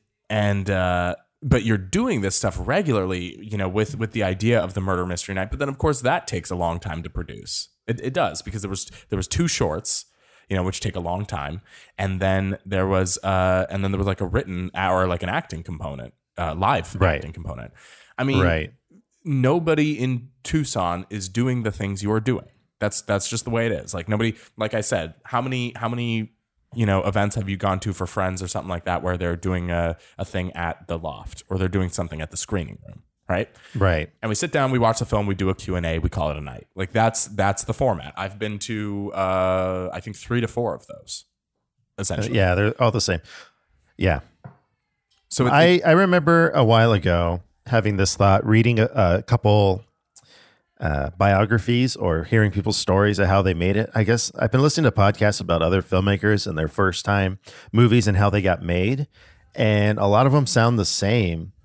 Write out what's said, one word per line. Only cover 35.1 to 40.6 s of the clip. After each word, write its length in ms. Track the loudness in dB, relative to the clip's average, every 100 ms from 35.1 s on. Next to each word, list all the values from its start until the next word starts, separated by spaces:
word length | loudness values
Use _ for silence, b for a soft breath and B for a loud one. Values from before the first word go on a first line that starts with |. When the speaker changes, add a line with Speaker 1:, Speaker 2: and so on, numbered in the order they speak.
| 0 0
Speaker 1:
we 100 | 0
do 140 | 0
a 60 | -2
Q 200 | -4 -4
and 100 | -2
A, 140 | -2
we 100 | -2
call 220 | -2 -4
it 60 | -4
a 40 |
night. 260 | -10 -14 -16 -8
Like, 160 | -4
that's, 320 | 2 2 2 -4
that's 400 | 0 0 0 -4
the 80 |
format. 400 | -2 0 0 -6 -10
I've 240 | -10 -6
been 200 | -8 -8
to, 520 | -8 -6 -6 -6 -6
uh, 760 | -2 0 2 2 0 0 -4 -6
I 80 | -10
think 160 | -12 -14
three 260 | -4 -2
to 60 | -2
four 260 | -4